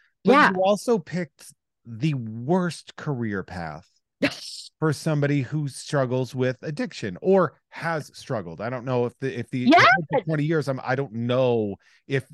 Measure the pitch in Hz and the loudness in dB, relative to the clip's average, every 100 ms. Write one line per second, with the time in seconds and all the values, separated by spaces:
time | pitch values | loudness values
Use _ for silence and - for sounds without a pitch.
0 | _ _ 190 277 277 185 190 208 - 226 | _ _ 4 6 6 4 2 2 2 -2
1 | - 175 170 _ - _ _ _ 117 110 | -2 -8 -8 _ -20 _ _ _ -16 -4
2 | 156 135 110 113 123 185 175 - - - | -2 0 -4 -6 0 0 0 -6 -14 -10
3 | 151 127 113 98 - 90 80 76 - _ | -6 -4 -2 -4 -6 -8 -8 -10 -16 _
4 | _ - 277 - - - - - 160 139 | _ -4 -4 -4 -14 -16 -16 -2 -2 0
5 | 165 147 143 143 120 151 143 - - 147 | -2 0 2 0 -2 -4 -4 -8 -4 0
6 | 127 127 123 127 127 123 156 151 247 - | 0 0 -2 -2 -2 -2 -8 -6 -8 -6
7 | 110 175 185 190 170 - _ - 165 160 | -8 -2 2 4 4 -2 _ -8 -4 -4
8 | - - - 117 85 82 110 127 127 123 | -6 -12 -6 -6 -6 -8 -8 -6 -2 0
9 | 120 - 131 107 113 127 233 339 659 762 | 0 -2 -6 -6 -6 -2 6 6 8 4
10 | - 269 156 151 147 165 139 131 120 131 | 2 -2 0 0 0 0 0 -4 -2 -2
11 | 135 113 120 123 127 117 104 92 _ _ | -2 -4 0 2 4 2 0 -4 _ _
12 | - 135 - | -4 -4 -4